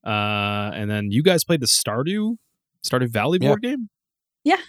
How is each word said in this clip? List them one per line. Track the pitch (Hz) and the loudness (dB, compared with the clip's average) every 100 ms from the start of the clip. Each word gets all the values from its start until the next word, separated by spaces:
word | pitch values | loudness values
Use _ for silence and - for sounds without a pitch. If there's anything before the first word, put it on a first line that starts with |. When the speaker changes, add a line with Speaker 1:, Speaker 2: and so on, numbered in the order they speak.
Speaker 1:
cool. | - | -2
Uh, | 107 104 104 101 104 104 | -2 0 0 -2 -2 -4
and | 104 104 | -4 -4
then | 107 104 | -2 0
you | 110 | 2
guys | 170 175 | 4 2
played | - 165 | 2 0
the | 117 | 2
Stardew, | - - 110 151 208 214 233 _ _ _ _ - | 0 0 -2 -2 -2 -4 -6 _ _ _ _ -4
Stardew | 127 123 | 0 0
Valley | 113 123 180 | 0 0 2
Speaker 2:
Yeah. | 139 | 2
Speaker 1:
board | 143 | 2
game? | 247 277 220 _ _ _ _ _ | 0 -4 -8 _ _ _ _ _
Speaker 3:
Yeah. | 294 370 | 2 2